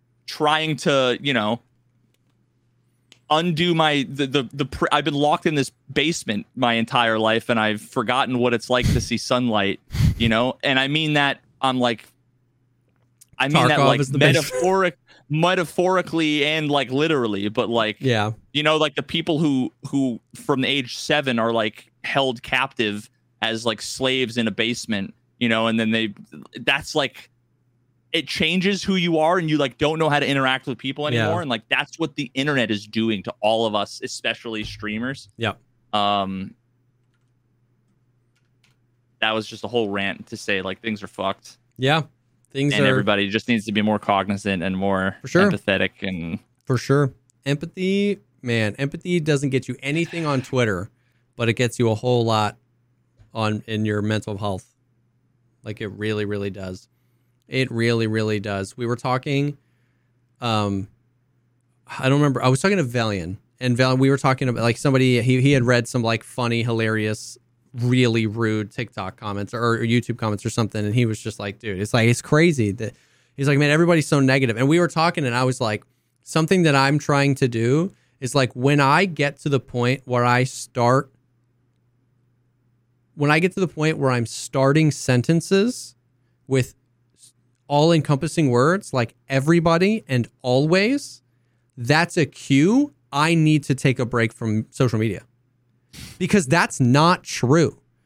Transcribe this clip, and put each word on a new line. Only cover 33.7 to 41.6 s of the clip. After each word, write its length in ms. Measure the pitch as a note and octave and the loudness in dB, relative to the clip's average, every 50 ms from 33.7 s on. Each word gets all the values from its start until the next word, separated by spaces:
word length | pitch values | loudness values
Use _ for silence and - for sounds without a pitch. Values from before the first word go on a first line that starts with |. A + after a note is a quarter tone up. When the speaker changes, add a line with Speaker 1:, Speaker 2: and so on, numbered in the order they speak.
| G#2 | 0
Speaker 1:
us, 260 | G#2 G2+ - - - - | -2 -4 -4 -8 -12 -12
especially 600 | B2+ - - - A#2 A#2 - - A#2 A2 A2 G#2+ | -12 -10 -8 -6 -6 -6 -6 -8 -8 -8 -8 -8
streamers. 640 | G#2 G#2 G#2 A2 G#2+ G#2+ A2 A#2 B2+ C3+ - - - _ - | -8 -10 -10 -8 -8 -6 -6 -6 -8 -8 -10 -14 -20 _ -6
Speaker 2:
Yep. 200 | A2+ G#2+ G2 - _ _ _ _ _ _ - | -6 -6 -6 -8 _ _ _ _ _ _ -2
Speaker 1:
Um, 600 | G#2+ G2+ G2+ G2+ G2+ G2 F#2+ F#2+ F#2+ F#2+ - - _ _ _ _ _ _ _ _ _ _ _ _ _ _ _ _ _ _ _ _ _ _ _ _ _ _ _ _ _ _ _ _ _ _ _ _ _ _ _ _ _ _ _ _ _ _ _ _ _ _ _ _ _ | 0 0 2 2 0 -2 -2 -6 -8 -10 -12 -14 _ _ _ _ _ _ _ _ _ _ _ _ _ _ _ _ _ _ _ _ _ _ _ _ _ _ _ _ _ _ _ _ _ _ _ _ _ _ _ _ _ _ _ _ _ _ _ _ _ _ _ _ _
that 120 | A2+ A2 | -2 -2
was 160 | A2 A2 G#2+ - | 0 -2 -4 -6
just 160 | A2+ G#2+ - | -10 -12 -10
a 40 | G2+ | -4
whole 220 | A#2 A#2+ A2+ G2+ | -2 -2 -2 0
rant 380 | G2 G2+ G2 G2 F#2 - - - | -2 -2 -2 -4 -6 -8 -12 -14
to 100 | - G#2+ | -14 -10
say, 240 | - - G2+ F#2+ | -4 -4 -4 -2
like, 200 | F#2 F#2+ F#2+ - | -2 -6 -8 -8
things 200 | - A2+ A2 G2+ | -8 -8 -8 -8
are 60 | G2 F#2 | -10 -12
fucked. 500 | - - F#2+ F#2+ G2 - _ - - _ | -10 -6 -4 -4 -4 -6 _ -20 -20 _